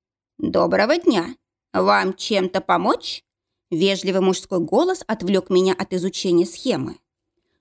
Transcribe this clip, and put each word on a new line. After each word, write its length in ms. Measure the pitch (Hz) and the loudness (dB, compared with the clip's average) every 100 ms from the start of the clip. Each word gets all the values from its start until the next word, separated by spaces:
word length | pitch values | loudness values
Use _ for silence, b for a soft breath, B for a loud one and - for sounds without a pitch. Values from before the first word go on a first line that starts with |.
| _ _ _ - | _ _ _ -8
«Доброго 580 | - 180 175 190 220 339 | -2 0 2 2 2 2
дня! 400 | 349 214 170 - _ _ _ | 2 0 -2 -10 _ _ _
Вам 420 | 185 190 202 190 | -2 2 2 0
чем-то 460 | 185 - 202 185 185 | -4 -4 -2 -2 -4
помочь?» 640 | - 175 196 320 - - - _ _ _ _ | 0 0 0 -2 -6 -14 -16 _ _ _ _
Вежливый 500 | 165 196 190 190 185 | 0 2 2 0 2
мужской 400 | 185 180 - 185 | 2 0 -2 -4
голос 420 | 156 214 349 370 - | 0 2 2 -2 -4
отвлек 420 | 214 180 190 180 | -4 0 0 2
меня 220 | 185 185 | 2 2
от 200 | 185 196 | 0 -4
изучения 540 | 185 185 - 190 170 185 | -4 -4 -4 2 2 2
схемы. 520 | - 254 170 135 - _ _ _ _ _ _ | -2 -4 -4 -4 -10 _ _ _ _ _ _